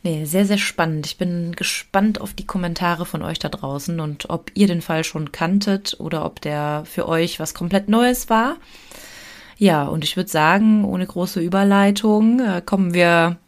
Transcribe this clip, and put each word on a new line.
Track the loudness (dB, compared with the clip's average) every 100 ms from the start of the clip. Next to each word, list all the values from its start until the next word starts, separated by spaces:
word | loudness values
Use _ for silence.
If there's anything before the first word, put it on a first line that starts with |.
Nee, | -4 -4
sehr, | -2 2 2
sehr | 2
spannend. | -2 -2 -2 -2 -6
Ich | -6
bin | -4 -2 -6
gespannt | -6 -6 -8 -2 2 2 0
auf | -8
die | -10 -8
Kommentare | -4 -4 -2 -2 -2
von | -4 -6
euch | -6 -6
da | -6
draußen | -6 -8 -6 -6 -6
und | -6 -8 -8
ob | -8 -6
ihr | 0 2
den | 2
Fall | -2 -4
schon | -4 -6 -8
kanntet | -4 0 0 0 -2 -4 -10
oder | -6 -4
ob | -6 -6
der | -6 -4 -4 -6 -6
für | -6 -2
euch | -2 -2 -4
was | -10
komplett | -8 0 0 2
Neues | 2 4 0 0
war. | 0 0 -4 -14 -20 -20 -20 -20 -20 -20 -20 -20 2
Ja, | 4 4
und | 0 -4
ich | -4 -4
würd | -2
sagen, | 2 4 4 6 4 2
ohne | -2 -4
große | -4 -4 -2
Überleitung, | 0 2 4 6 4 4 2 4 4 4
äh, | 2 -2
kommen | -2 0 2
wir | 4 4 4 2 -2